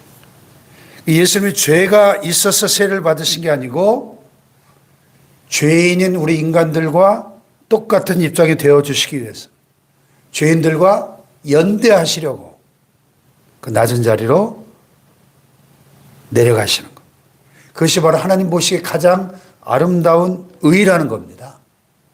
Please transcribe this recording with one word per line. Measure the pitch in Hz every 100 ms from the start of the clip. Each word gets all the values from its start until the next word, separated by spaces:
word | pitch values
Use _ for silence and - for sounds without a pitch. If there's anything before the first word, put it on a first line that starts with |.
| - - - _ _ _ _ - - - -
예수님이 | 160 180 208 196
죄가 | - - 160 190 208 202 202
있어서 | 170 170 202 - 196
세례를 | - 202 196
받으신 | 165 156 156 160
게 | 165
아니고 | 143 127 135 202 254 - - _ _ _ _ _ _ _ _ _ _ _ _ _
죄인인 | - 147 165 175 180 190 180
우리 | 156 165
인간들과 | 160 165 165 160 160 160 196 226 - - _ _ _
똑같은 | 214 214 202 190 180
입장이 | 160 165 160 160
되어주시기 | 143 143 143 127 - 143
위해서 | 113 101 - _ _ _ _ _ _ _ _
죄인들과 | - 151 165 160 156 185 214 - - _ _ 147
연대하시려고 | 143 180 214 240 196 160 170 151 113 - _ _ _ _ _ _ _ _ _ _ _
그 | -
낮은 | 113 117 120
자리로 | 117 107 113 156 226 - - _ _ _ _ _ _ _ _ _ _ _ _ _ _ - -
내려가시는 | 117 120 110 104 - -
것. | - _ _ _ _ _ _ _
그것이 | - 165 190
바로 | 156 -
하나님 | 180 190 185
보시기에 | 170 - 185
가장 | - 165 175 185 190 - - _
아름다운 | - 123 175 180 165 170 185 185 - -
의라는 | 151 180 190 175 139
겁니다. | 110 87 - 131 - _ _ _ _ _